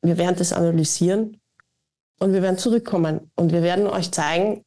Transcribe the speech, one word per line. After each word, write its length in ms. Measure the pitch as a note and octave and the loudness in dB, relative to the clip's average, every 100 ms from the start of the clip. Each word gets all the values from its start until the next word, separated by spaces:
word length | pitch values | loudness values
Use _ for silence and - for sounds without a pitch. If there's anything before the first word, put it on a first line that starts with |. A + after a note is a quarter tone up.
wir 160 | E3+ E3+ | 2 2
werden 180 | F3 F3+ | 0 0
das 160 | F3 | -2
analysieren 840 | - E3+ E3 D#3 - F3 G3+ A3 - _ _ _ _ _ _ _ _ | 0 0 2 0 0 0 0 -4 -8 _ _ _ _ _ _ _ _
und 120 | F#3+ | 0
wir 100 | F#3+ | 2
werden 160 | F#3 F#3 | 0 0
zurückkommen 760 | B3 A#3 A#3 F3 D#3+ D#3 - - | 0 0 0 -2 0 -2 -6 -2
und 160 | E3+ | 0
wir 120 | E3+ | 2
werden 240 | E3+ F3+ G3+ | 0 0 0
euch 240 | F#3+ F3 | -2 -4
zeigen 520 | F3 D3+ E3+ G#3 G#3 | -2 -2 0 0 -4